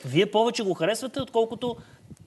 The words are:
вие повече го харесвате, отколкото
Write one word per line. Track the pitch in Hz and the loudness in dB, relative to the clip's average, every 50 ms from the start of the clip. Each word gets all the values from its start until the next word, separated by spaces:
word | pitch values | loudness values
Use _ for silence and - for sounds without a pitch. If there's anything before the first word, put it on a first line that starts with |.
| - | -8
вие | 135 123 160 202 202 | 0 2 2 4 4
повече | 208 214 226 240 233 240 226 | 4 4 4 4 2 0 -2
го | 190 170 | -2 0
харесвате, | - 160 175 220 220 - 262 - 277 | 0 0 0 0 -2 -4 -6 -6 -8
отколкото | 262 - - 226 226 226 233 214 254 247 226 - - - - - - - - - - | -8 -2 0 0 0 0 -2 -6 -8 -8 -8 -8 -12 -20 -20 -20 -20 -20 -20 -20 -20